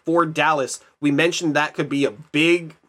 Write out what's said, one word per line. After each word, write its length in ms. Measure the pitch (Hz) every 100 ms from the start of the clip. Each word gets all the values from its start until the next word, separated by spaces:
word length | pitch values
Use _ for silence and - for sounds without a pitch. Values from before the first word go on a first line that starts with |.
for 220 | - 170 165
Dallas. 560 | 156 151 151 127 - _ -
We 120 | 147
mentioned 440 | 143 170 175 170 143
that 180 | 151
could 140 | - 143
be 160 | 143
a 80 | 131
big, 640 | - - 151 165 175 160 -